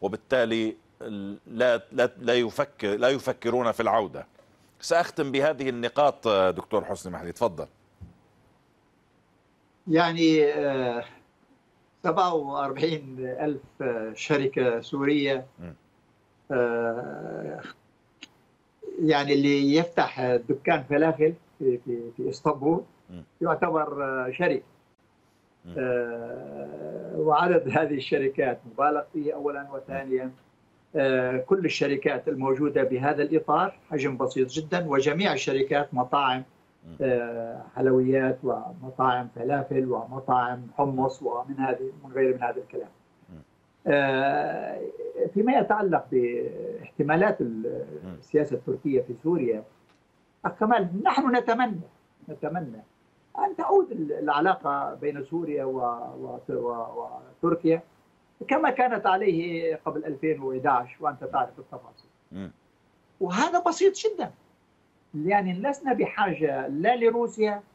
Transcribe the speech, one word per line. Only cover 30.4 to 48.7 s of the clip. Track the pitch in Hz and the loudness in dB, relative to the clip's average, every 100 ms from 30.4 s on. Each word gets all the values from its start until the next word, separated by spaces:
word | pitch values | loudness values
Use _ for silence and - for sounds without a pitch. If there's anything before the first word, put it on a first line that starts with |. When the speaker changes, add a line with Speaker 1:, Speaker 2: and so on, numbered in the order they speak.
| _ _ _ _ _ 151 | _ _ _ _ _ 0
Speaker 2:
آه، | 135 131 127 127 | 2 2 2 0
كل | - 190 | 2 2
الشركات | 156 - 143 139 151 127 156 | 2 0 0 2 0 0 -2
الموجودة | 131 135 135 147 143 | -2 0 2 2 2
بهذا | 131 127 143 147 | 2 2 0 0
الإطار | 151 156 - 156 190 - - | 2 2 2 2 0 -4 -6
حجم | 151 139 127 | -4 -2 -2
بسيط | 131 135 127 | -2 0 -2
جدًا، | 156 156 175 160 | -2 -4 -2 0
وجميع | - 151 160 196 | 2 2 2 0
الشركات | 135 - 135 135 143 143 | 0 0 0 2 0 0
مطاعم، | 123 127 143 135 127 | -2 0 2 2 0
Speaker 1:
م. | 127 _ _ _ 82 80 | -6 _ _ _ -14 -2
Speaker 2:
آه، | 127 123 120 117 113 123 - 127 | 0 0 -2 -6 -8 -10 -10 0
حلويات | 131 131 127 135 131 127 | 4 4 4 2 2 -2
ومطاعم | 123 110 - - 131 131 131 123 120 120 | -4 -4 -6 -14 -8 0 2 0 -4 -6
فلافل | 127 143 135 131 127 | -2 -2 0 0 0
ومطاعم | 113 117 131 131 127 123 123 120 - | -2 -4 -8 0 0 0 -4 -6 -2
حمص | 139 131 131 - | 0 0 -2 -2
ومن | 127 120 131 135 | -6 -4 -6 -4
هذه، | 131 123 - - | -2 -2 -6 -10
من | 131 | -6
غير | 131 131 | 0 2
من | 127 | 2
هذا | 120 123 | -4 -6
الكلام. | - 117 107 _ _ _ - | -8 -10 -10 _ _ _ -20
Speaker 1:
م. | 80 - _ _ _ - | -20 -20 _ _ _ 2
Speaker 2:
آه، | 143 135 131 139 147 151 - - - - - - - - | 2 2 2 2 0 -2 -4 -6 -8 -8 -8 -8 -2 0
فيما | 202 240 | 2 4
يتعلق | 269 - 214 190 151 - | 4 2 2 2 2 2
باحتمالات | 131 120 120 - - - - - - 143 165 202 - | 2 2 0 -4 -6 -10 -10 -8 -2 2 4 4 2
ال-، | 123 110 117 - - 76 | -2 -4 -6 -6 -8 -12
Speaker 1:
م. | 92 82 | -14 -16
Speaker 2:
السياسة | - 151 147 123 | 0 0 2 -2
التركية | - | -4